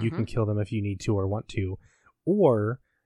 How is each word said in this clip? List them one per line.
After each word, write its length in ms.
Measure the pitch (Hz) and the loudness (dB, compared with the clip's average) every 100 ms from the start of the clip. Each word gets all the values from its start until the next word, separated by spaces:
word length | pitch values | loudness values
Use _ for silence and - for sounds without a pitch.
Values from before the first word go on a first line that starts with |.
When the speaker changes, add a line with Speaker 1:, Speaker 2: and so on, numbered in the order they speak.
Speaker 1:
you 80 | 113 | -2
can 140 | - 110 | -2 -2
Speaker 2:
Mm-hmm. 80 | |
Speaker 1:
kill 120 | 120 107 | -2 0
them 140 | 104 | 0
if 120 | 101 | -2
you 100 | 113 | -4
need 180 | 101 95 | -4 -4
to 140 | - 101 | -2 0
or 100 | 95 | 0
want 200 | 98 - | -4 -6
to, 300 | - 95 95 - _ _ _ - | -6 -6 -6 -14 _ _ _ 0
or 560 | 208 160 110 107 123 _ _ | 4 4 4 0 -4 _ _